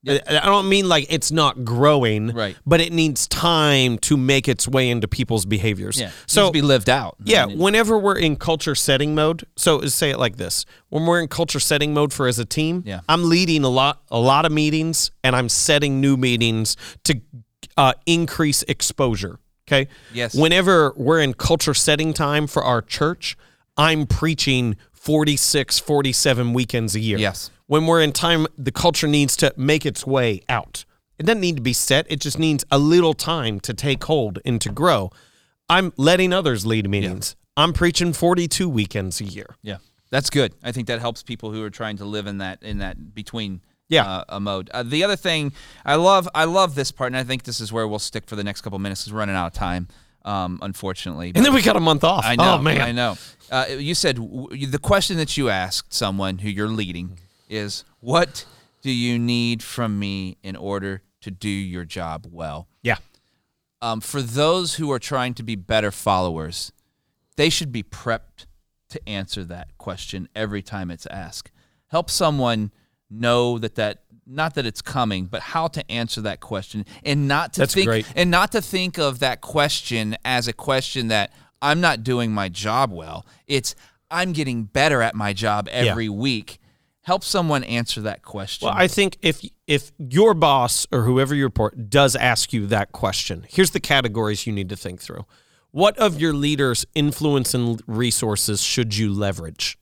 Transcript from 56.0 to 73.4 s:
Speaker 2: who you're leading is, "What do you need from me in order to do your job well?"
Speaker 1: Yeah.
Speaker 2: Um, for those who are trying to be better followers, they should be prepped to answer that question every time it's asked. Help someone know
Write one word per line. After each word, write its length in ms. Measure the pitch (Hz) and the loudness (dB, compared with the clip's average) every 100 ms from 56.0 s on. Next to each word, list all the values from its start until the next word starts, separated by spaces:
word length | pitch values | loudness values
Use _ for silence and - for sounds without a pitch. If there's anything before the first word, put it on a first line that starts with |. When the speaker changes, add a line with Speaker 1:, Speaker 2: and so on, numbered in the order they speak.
| 107 98 95 92 | -2 -2 -4 -4
Speaker 2:
who 100 | 104 | -6
you're 200 | 98 107 | -4 -4
leading 500 | 110 95 87 90 90 90 _ _ | -4 -6 -8 -10 -14 _ _ _
is, 360 | 107 104 - - _ | -8 -8 -10 -14 _
"What 440 | 117 165 175 - - _ _ _ | 0 0 0 -6 -18 _ _ _
do 80 | 135 | -4
you 260 | 123 120 120 | -2 0 0
need 440 | 120 120 117 117 | 0 0 0 -4
from 360 | - - 117 101 | -8 -6 -4 -2
me 380 | 101 98 92 - | -4 -6 -8 -12
in 120 | 98 95 | -14 -10
order 460 | 98 101 98 95 _ _ | -6 -6 -6 -10 _ _
to 80 | - | -16
do 180 | 92 104 | -10 -6
your 360 | 98 95 90 | -6 -6 -10
job 420 | 85 - 82 80 85 | -10 -10 -8 -10 -14
well?" 380 | 85 80 73 - _ | -12 -12 -12 -16 _
Speaker 1:
Yeah. 140 | 120 113 - _ _ _ _ _ _ _ | -4 -4 -6 _ _ _ _ _ _ _
Speaker 2:
Um, 180 | 117 110 | -6 -6
for 200 | - 143 | -6 -6
those 520 | 120 120 156 180 175 | -4 0 2 2 -2
who 180 | - 151 | -4 -4
are 60 | 127 | -4
trying 360 | - 135 127 | -4 -4 -4
to 80 | 117 | -6
be 140 | 113 107 | -8 -8
better 340 | 87 110 104 | 0 0 0
followers, 800 | - - 95 92 82 78 - - _ _ _ _ _ _ - | -2 0 2 0 -4 -8 -10 -12 _ _ _ _ _ _ 0
they 120 | 156 | 0
should 240 | - 151 | 0 -4
be 100 | 117 | -8
prepped 640 | 101 - 123 113 - - - _ _ _ _ | -10 -10 -6 -6 -8 -20 -20 _ _ _ _
to 180 | - - | -16 -10
answer 340 | 101 95 - | -10 -8 -10
that 320 | 87 87 82 _ | -10 -14 -18 _
question 500 | - 92 - 98 87 | -12 -12 -12 -12 -12
every 280 | 107 110 101 | -8 -8 -8
time 280 | - 104 90 | -10 -10 -10
it's 160 | 85 - | -12 -14
asked. 440 | 98 82 - - _ _ _ _ | -14 -14 -16 -18 _ _ _ _
Help 240 | 160 180 | -4 -2
someone 640 | - 165 147 123 110 107 _ _ _ _ | 0 0 2 0 0 -4 _ _ _ _
know 500 | 107 117 120 | -4 0 2